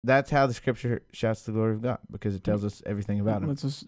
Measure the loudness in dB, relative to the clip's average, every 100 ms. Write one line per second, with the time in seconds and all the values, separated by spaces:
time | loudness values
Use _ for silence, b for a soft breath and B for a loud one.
0 | 6 4 4 4 4 2 -2 -2 -2 -2
1 | _ -2 -2 0 -2 0 2 2 -2 -4
2 | -8 -6 -4 -2 0 0 -2 -6 -6 -6
3 | -2 0 0 0 -2 -2 -4 -6